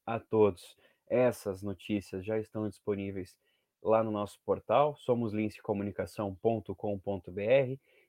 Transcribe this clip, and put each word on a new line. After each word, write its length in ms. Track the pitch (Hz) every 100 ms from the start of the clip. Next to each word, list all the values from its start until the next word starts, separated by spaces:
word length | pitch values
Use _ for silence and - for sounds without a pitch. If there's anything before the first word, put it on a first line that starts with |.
a 160 | - 113
todos. 560 | - 110 104 87 - - _ _ -
Essas 540 | 120 127 - 104 95
notícias 640 | 101 95 - 104 - 95 95
já 140 | 110
estão 280 | 107 110 107
disponíveis 720 | - - 101 98 98 87 _ _ _ _ _
lá 200 | - 113
no 60 | 113
nosso 300 | 104 104 -
portal, 520 | - 95 - 117 147 143
somos 360 | - 120 113
lince 300 | 107 107 -
comunicação 720 | - 101 101 95 95 - 101
ponto 400 | 95 117 113 98
com 240 | 95 107 101
ponto 340 | 98 98 -
B 140 | 90 104
R, 340 | 135 127 135 _ _